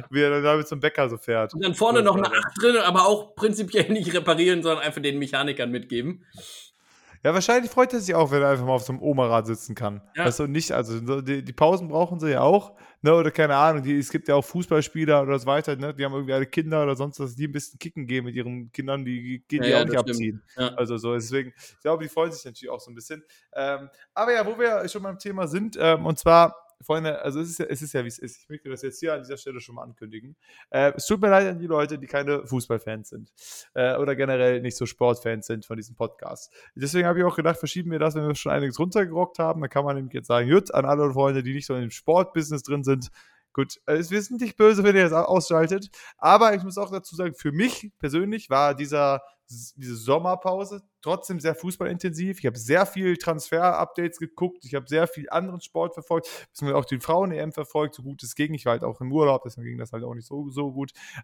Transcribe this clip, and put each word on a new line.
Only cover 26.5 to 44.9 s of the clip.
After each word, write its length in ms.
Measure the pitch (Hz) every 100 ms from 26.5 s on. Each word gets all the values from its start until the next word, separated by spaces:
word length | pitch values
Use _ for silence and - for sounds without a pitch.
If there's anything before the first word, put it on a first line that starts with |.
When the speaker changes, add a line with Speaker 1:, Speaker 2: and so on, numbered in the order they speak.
| - _ _
Speaker 1:
Freunde, 400 | - 156 160 143
also 180 | 143 139
es 120 | 170
ist 80 | 165
ja, 60 | 170
es 140 | 131
ist 120 | 147
ja, 100 | 139
wie 60 | 120
es 100 | -
ist. 180 | 127 -
Ich 120 | -
möchte 180 | 151 139
das 120 | 127
jetzt 180 | 135 -
hier 140 | 165
an 80 | 147
dieser 140 | 131 139
Stelle 240 | 139 127
schon 140 | 120 120
mal 80 |
ankündigen. 520 | 123 117 107 110 127 156 _ _ -
Äh, 220 | 135 143 -
es 80 | -
tut 160 | 208
mir 80 | 202
leid 180 | 196 196
an 100 | 175
die 100 | 170
Leute, 300 | 156 147 151
die 80 | 131
keine 400 | 143 139 143 120
Fußballfans 640 | 127 - 113 - 110 107
sind, 220 | 110 110 _ - - - 131
äh, 200 | 127 127
oder 180 | 143 135
generell 440 | 135 127 127 123
nicht 140 | 123 -
so 100 | 117
Sportfans 600 | - 123 113 113 113 -
sind 180 | 113 -
von 120 | 113
diesem 180 | 110 117
Podcast. 580 | 113 - - - - - - -
Deswegen 320 | 139 175 175
habe 120 | 175
ich 60 | 180
auch 120 | 170
gedacht, 200 | 160 165
verschieben 340 | 156 180 170
wir 80 | 156
das, 140 | 156 151
wenn 120 | 151
wir 80 | 143
schon 160 | 147
einiges 260 | 143 139 120
runtergerockt 640 | 175 214 185 165 180 -
haben. 220 | 165 165
Dann 80 | 143
kann 160 | 139 143
man 100 | 139
nämlich 180 | 131
jetzt 140 | 127 -
sagen, 220 | 120 120
gut, 240 | 180 202
an 100 | - 135
alle 280 | 147 147
Freunde, 300 | 135 139 135
die 100 | 127
nicht 120 | 139 -
so 100 | 127
in 60 |
dem 100 | 117
Sportbusiness 720 | - - 170 185 165 147 151
drin 200 | - 143
sind, 240 | 135 135 123 - _ _ _
gut, 260 | - 135 - -
äh, 180 | 156 165
wir 120 | 202
sind 200 | 202 240
nicht 160 | 233 -
böse, 260 | 214 202
wenn 140 | 202